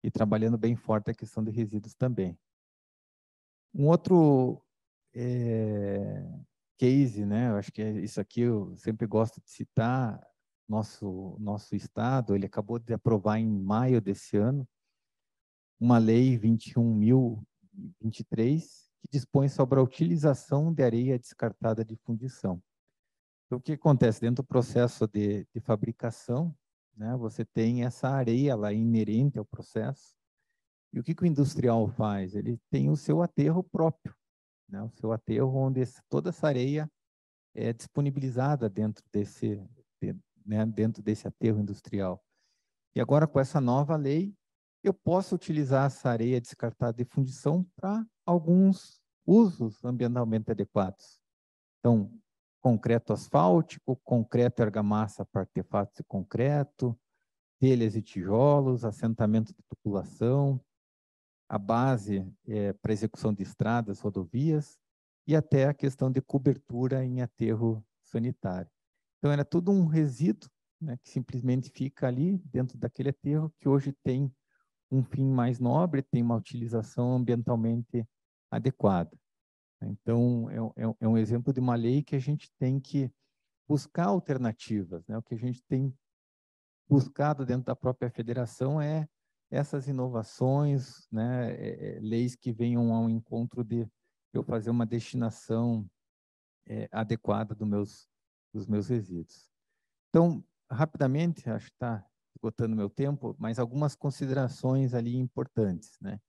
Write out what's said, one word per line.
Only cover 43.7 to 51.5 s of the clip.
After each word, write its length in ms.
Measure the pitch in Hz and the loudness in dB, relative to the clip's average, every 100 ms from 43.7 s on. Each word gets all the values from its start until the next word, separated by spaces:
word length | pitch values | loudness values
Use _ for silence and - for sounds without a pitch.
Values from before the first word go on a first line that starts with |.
| 127 143 160 | 2 2 0
lei, 380 | 139 151 202 - _ _ _ _ | 0 0 -2 -8 _ _ _ _
eu 120 | - | -2
posso 400 | 185 - 180 190 | 0 0 0 0
utilizar 520 | 180 - 151 139 135 139 | -6 -2 -2 2 4 2
essa 220 | - 131 | 0 -2
areia 300 | 117 117 127 | 0 2 0
descartada 520 | 120 - 117 - 120 | -2 -8 -8 -2 -4
de 120 | 117 | -2
fundição 600 | 123 - 131 127 143 170 180 - | -4 -2 -2 -2 0 0 -2 -6
pra 300 | 190 220 220 _ | -4 -4 -6 _
alguns 760 | - 175 165 180 190 185 - _ _ _ - | 0 0 4 6 6 4 -4 _ _ _ 6
usos 580 | 202 220 160 117 104 | 8 6 2 -6 -4
ambientalmente 640 | 123 123 120 123 113 110 107 | -6 -2 0 0 0 -2 -2
adequados. 720 | 107 98 - 95 - - _ _ _ _ | -4 -2 0 -2 -4 -20 _ _ _ _